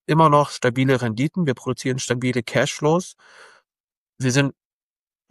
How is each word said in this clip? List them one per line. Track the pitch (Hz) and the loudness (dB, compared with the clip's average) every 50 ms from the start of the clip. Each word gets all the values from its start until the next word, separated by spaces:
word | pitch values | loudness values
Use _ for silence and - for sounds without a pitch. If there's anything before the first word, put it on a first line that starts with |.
| _ | _
immer | - 151 160 160 156 | 0 2 4 6 6
noch | 147 147 143 - | 6 4 2 0
stabile | - - - 123 117 131 131 135 135 123 | -2 -2 -2 -2 0 2 2 2 2 2
Renditen, | 123 113 107 113 135 160 - 190 175 | 0 -2 -2 -2 -4 -4 -2 -2 -2
wir | 139 120 | -2 -4
produzieren | - - 131 123 - - 135 127 131 | -4 -6 -8 -8 -6 -4 -6 -4 -4
stabile | - - 123 123 127 127 120 123 117 | -4 -4 -4 -2 -2 -2 -2 -4 -4
Cashflows. | - - 139 139 143 - - 151 151 160 180 185 - - _ _ _ - - - - - _ _ _ _ _ _ _ _ _ _ _ _ | -2 0 0 0 0 -2 -2 0 0 0 0 -2 -6 -14 _ _ _ -20 -20 -20 -20 -20 _ _ _ _ _ _ _ _ _ _ _ _
Wir | - 131 131 | -4 -2 0
sind | 123 139 139 135 - _ _ _ _ _ _ _ _ _ _ _ _ _ _ _ | 2 2 0 0 -4 _ _ _ _ _ _ _ _ _ _ _ _ _ _ _